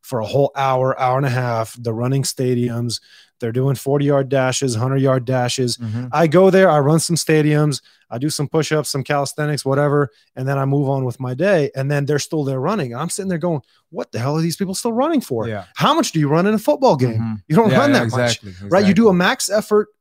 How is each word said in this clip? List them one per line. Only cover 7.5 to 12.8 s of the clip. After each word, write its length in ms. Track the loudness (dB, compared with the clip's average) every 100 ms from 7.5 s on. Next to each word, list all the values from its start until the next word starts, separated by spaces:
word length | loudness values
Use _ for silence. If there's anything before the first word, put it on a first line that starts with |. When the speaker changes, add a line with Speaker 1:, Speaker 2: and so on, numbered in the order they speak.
| 2 2 -2 _ _ _
Speaker 1:
I 80 | -6
do 100 | -6
some 180 | -4 -2
push-ups, 420 | -2 0 -2 -2
some 140 | -6
calisthenics, 600 | -2 -2 -2 -4 -4 -2 -2
whatever, 460 | 0 2 2 -2 _ _ -8
and 100 | -4
then 100 | -2
I 60 |
move 240 | 0 0 0
on 160 | -2
with 160 | -4 -6
my 140 | -8
day, 380 | -2 0 2 0 -4
and 160 | -2
then 140 | -2 0
they're 140 | -2
still 260 | -2 -4 -2
there 160 | -2
running. 320 | -2 -2